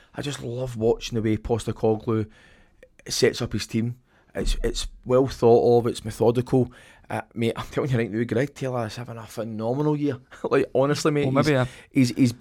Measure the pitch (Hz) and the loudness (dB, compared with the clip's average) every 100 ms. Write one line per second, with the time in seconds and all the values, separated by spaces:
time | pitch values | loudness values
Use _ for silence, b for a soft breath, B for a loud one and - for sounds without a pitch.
0 | b - 143 135 131 120 127 113 113 113 | b -10 -8 -8 -8 -8 -8 0 0 0
1 | - 117 110 107 - 110 - 107 110 107 | -2 -2 0 0 -2 -4 -4 -2 0 0
2 | - 110 107 b b b b b _ _ | 0 -2 -2 b b b b b _ _
3 | - - 120 - 120 107 - 113 117 123 | -8 2 2 2 -4 -6 -4 -4 -4 -6
4 | _ _ _ 95 - - 113 - - - | _ _ _ -4 -2 0 -2 -4 -10 -8
5 | 107 127 135 - 117 117 117 120 117 - | 0 2 2 2 6 6 6 4 2 -4
6 | 110 - 113 120 123 131 123 b b b | -6 0 2 2 2 2 0 b b b
7 | b 110 - - 117 - 117 - 127 123 | b -10 -8 -4 -4 -4 -6 -4 0 0
8 | 113 107 120 110 143 - 131 123 107 120 | 0 -2 -2 -2 -2 -4 -6 -4 -6 -8
9 | 120 117 107 - 110 110 113 131 151 151 | -14 -14 -14 -10 -8 -4 -4 0 0 0
10 | 147 127 - - 151 135 - 131 139 143 | -2 -6 -10 -10 0 0 2 2 2 2
11 | 165 147 139 135 151 135 123 B B 139 | 0 2 2 2 4 2 0 B B 2
12 | 123 - 127 - | 2 4 0 2